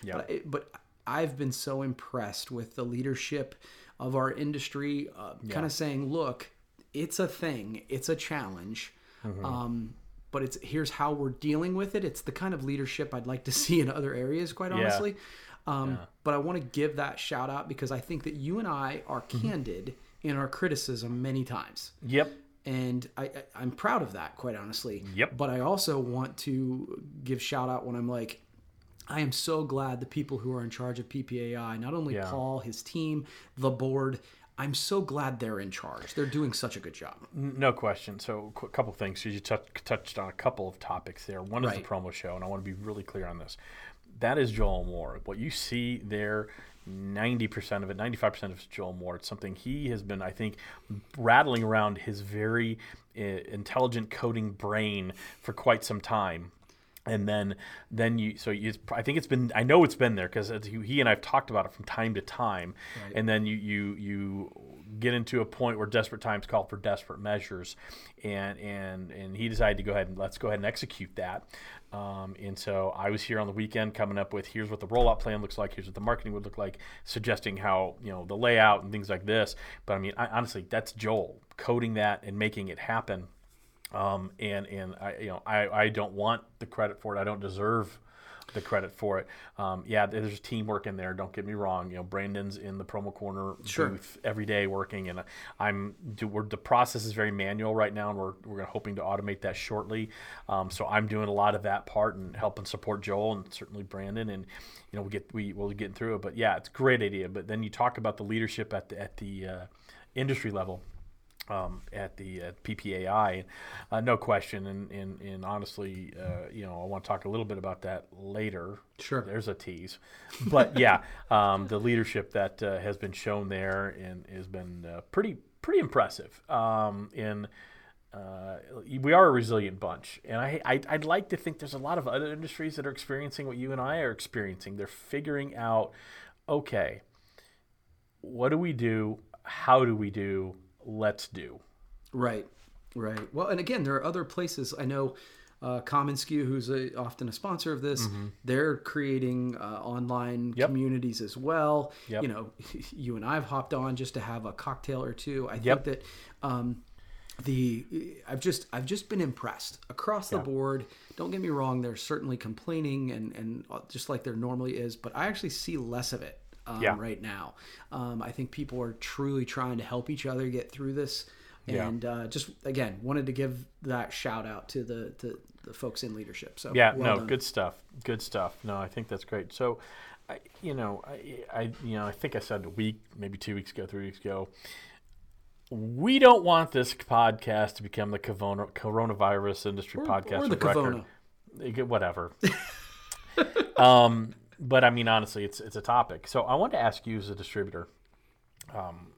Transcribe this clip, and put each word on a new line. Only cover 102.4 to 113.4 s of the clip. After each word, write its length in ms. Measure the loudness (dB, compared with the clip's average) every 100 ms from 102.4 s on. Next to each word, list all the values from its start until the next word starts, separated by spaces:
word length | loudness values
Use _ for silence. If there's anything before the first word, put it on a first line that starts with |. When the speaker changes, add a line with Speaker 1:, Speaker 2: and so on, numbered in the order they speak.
| -4 -2 -8
Speaker 1:
support 360 | -6 -2 -2
Joel 320 | 0 0 0
and 200 | -2 -6
certainly 300 | -14 -12 -12
Brandon, 440 | -10 -8 -6 -4 -4
and, 160 | -6 -10 -16 -18 -20 -12
you 60 | -8
know, 60 |
we 80 | -6
get, 200 | -6 -6 -6
we, 180 | -4
we'll 160 | -4 -4
be 60 | -4
getting 180 | -6
through 220 | -4 -2 -2
it. 60 |
But 120 | -4 2
yeah, 220 | 2 2
it's 100 | -2
a 40 |
great 300 | 2 6 6
idea. 260 | 4 0 -4
But 180 | -6 -4
then 140 | -4
you 80 | -2
talk 300 | 2 2 2
about 180 | -2 -2
the 60 |
leadership 500 | -2 0 0 -4 -4
at 160 | -6 -6
the, 100 | -10
at 180 | -10 -10
the, 300 | -10 -8 -8
uh, 180 | -8 -12 -18 -20 -20 -10 -2
industry 340 | 0 0 -2
level. 320 | -2 -4 -6 -10 -14 -16 -20 -20 -16 -6
Um, 320 | -4 -4 -8 -10
at 240 | -8 -8 -10
the, 260 | -10 -10
uh, 100 | -10 -10
P 100 | -8
P 220 | -6 -4 -2
A 60 | 2
I, 340 | 4 4 0